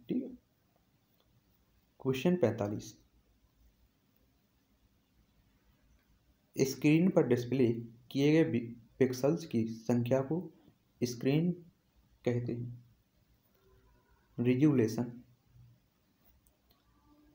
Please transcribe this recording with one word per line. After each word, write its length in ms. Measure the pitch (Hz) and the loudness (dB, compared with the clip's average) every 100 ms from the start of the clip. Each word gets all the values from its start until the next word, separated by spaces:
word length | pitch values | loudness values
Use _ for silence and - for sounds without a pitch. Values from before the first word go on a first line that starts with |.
| - | -6
ठीक 140 | - | -6
है, 60 | 262 - _ _ _ _ _ _ _ _ _ _ _ _ _ _ _ _ | -6 -14 _ _ _ _ _ _ _ _ _ _ _ _ _ _ _ _
क्वेश्चन 360 | 131 131 180 180 | -4 0 0 2
पैंतालीस, 580 | 113 110 104 107 - - _ _ _ _ _ _ _ _ _ _ _ _ _ _ _ _ _ _ _ _ _ _ _ _ _ _ _ _ _ _ _ _ _ _ _ - | 0 0 -4 -6 -12 -20 _ _ _ _ _ _ _ _ _ _ _ _ _ _ _ _ _ _ _ _ _ _ _ _ _ _ _ _ _ _ _ _ _ _ _ -2
स्क्रीन 540 | 135 - 151 160 185 | -2 2 2 4 4
पर 180 | 175 127 | 2 2
डिस्प्ले 400 | 120 - 135 113 113 - - _ | 0 0 0 2 0 -8 -20 _
किए 200 | 135 147 | 0 4
गए 100 | 156 | 4
बि-, 260 | 160 - - - - - | 2 -2 -6 -12 -20 -2
पिक्सेल्स 460 | 127 123 143 - - | 0 2 0 0 -2
की 180 | 117 113 | -4 -2
संख्या 560 | 113 - 120 120 135 | -6 -2 0 2 0
को 200 | 135 165 - - - _ _ _ | 0 -4 -6 -16 -20 _ _ _
स्क्रीन 500 | 120 - 135 147 175 170 - _ _ _ _ _ 123 | -4 -2 0 2 0 -2 -10 _ _ _ _ _ -2
कहते 280 | 120 117 | -2 -4
हैं, 300 | 120 120 - - _ _ _ _ _ _ _ _ _ _ _ _ _ _ - | -6 -8 -14 -20 _ _ _ _ _ _ _ _ _ _ _ _ _ _ -2
Regulation। 680 | 123 127 151 127 110 117 123 - - _ _ - - _ _ _ _ _ _ _ _ _ _ _ _ _ _ _ _ | 0 4 4 4 2 0 -6 -8 -20 _ _ -20 -20 _ _ _ _ _ _ _ _ _ _ _ _ _ _ _ _